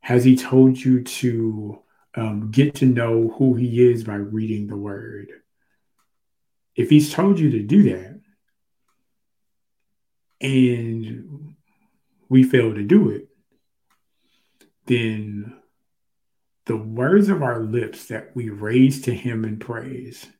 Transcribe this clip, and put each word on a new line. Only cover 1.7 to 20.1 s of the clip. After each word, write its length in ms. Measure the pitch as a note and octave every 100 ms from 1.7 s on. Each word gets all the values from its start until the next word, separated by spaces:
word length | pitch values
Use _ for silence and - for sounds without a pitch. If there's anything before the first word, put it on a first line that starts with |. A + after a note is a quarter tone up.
| G#2 _ _ _ -
um, 360 | A2 G#2 G#2+
get 240 | A2 D3 -
to 100 | C3
know 480 | A#2+ A#2 A2+ A2+ -
who 160 | C3
he 360 | A#2 B2 A#2 B2
is 140 | A2+
by 120 | A2 G2+
reading 520 | G2+ A2 A2 G#2+ G#2
the 80 | G#2
word? 540 | G#2 G2 G#2+ G2+ G2 - _ _ _ _ _ _ _ _ _ _ _ _ _ -
If 140 | A#2
he's 240 | D3+ D3
told 260 | - G3 F3
you 120 | D3+
to 80 | A2+
do 220 | G#2 F#3+
that 360 | C3 F#2 F#2+ - _ _ _ _ _ _ _ _ _ _ _ _ _ _ _ _ _ _ _ _ _ _
and 1120 | C3+ C3 B2+ A#2+ A#2 A2+ A2 A#2 - D3 D3+ _ _ _ _ _ _ _ _
we 140 | C3
fail 300 | C3 C3 A2+
to 100 | G#2+
do 260 | G2+ G#3 C3+
it, 180 | G#2 - _ _ _ _ _ _ _ _ _ _ _ _ _ _ _ -
then 680 | A#2+ A2+ A2 G#2 G#2 A2 B2+ _ _ _ _ _ _ _ _ _ _ -
the 120 | A2
words 520 | A2 A2+ C3+ G3+ G3+
of 140 | F3
our 160 | C3 A#2
lips 460 | A2 A#2+ G#2+ - -
that 280 | A2 - B2+
we 140 | A2
raise 520 | G2+ G#2+ B2+ C3 C3
to 100 | -
him 320 | A#2+ B2+ A2+ A2
in 140 | G#2+
praise 680 | - A2+ B2+ B2+ B2+